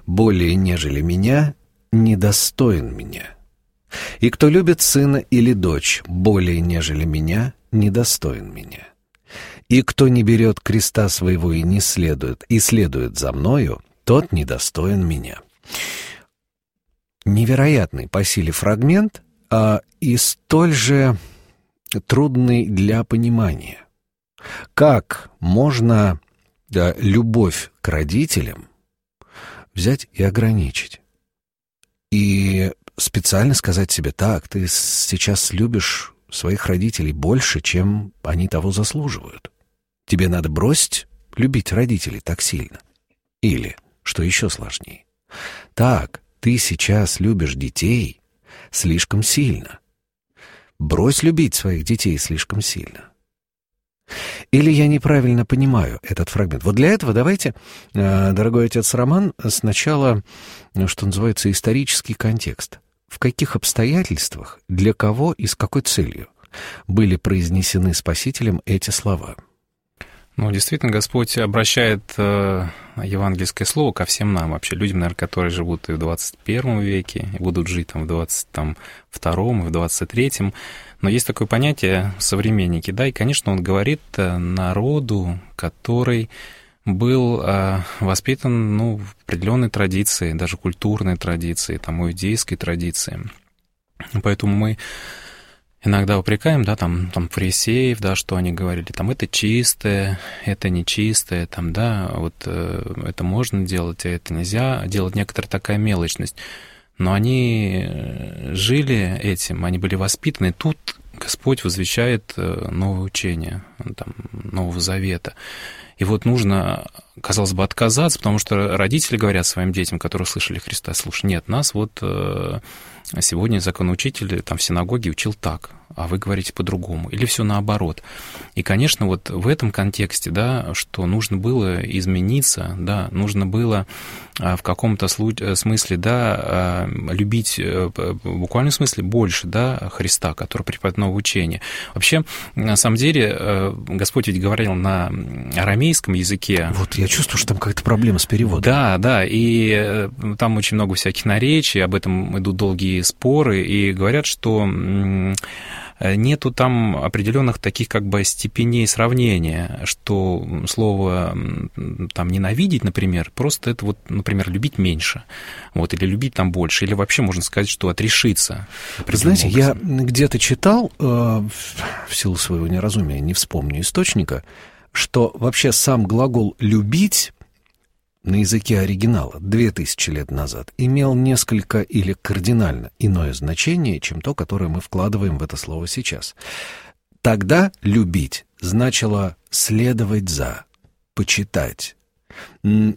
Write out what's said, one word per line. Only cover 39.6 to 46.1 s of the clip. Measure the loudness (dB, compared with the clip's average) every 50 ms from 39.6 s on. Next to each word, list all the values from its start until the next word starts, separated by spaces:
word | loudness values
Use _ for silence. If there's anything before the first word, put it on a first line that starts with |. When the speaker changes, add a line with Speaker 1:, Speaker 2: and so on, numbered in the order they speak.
| _ _ _ _ _ _ _ _ _
Speaker 1:
Тебе | 0 0 2 2 2
надо | 2 0 0 0
бросить | 0 2 2 2 2 2 2 0 -2 -6 -8 -10 -18 -20 _ _ -2
любить | 0 0 2 2 0 -2 0 0
родителей | 0 2 2 0 -2 -2 -4 -8 -8
так | -6 -4 -4 -2
сильно». | -2 -2 -2 -4 -6 -8 -12 -18 _ _ _ _ _ _ _ _ _ _ _ _ 0
Или, | 0 0 0 -2 -6 -12 -16 -20 _ _ _ -10
что | -6 -2 -2 0
ещё | 0 0 0 0 -2
сложнее: | -4 -6 -8 -10 -10 -12 -12 -14 -18 -20 _ _ _ _ _ _ -18 -16 -14 -14 -16 -18 -20 -6 _
«Так, | 2 4 4 4 2 0 -4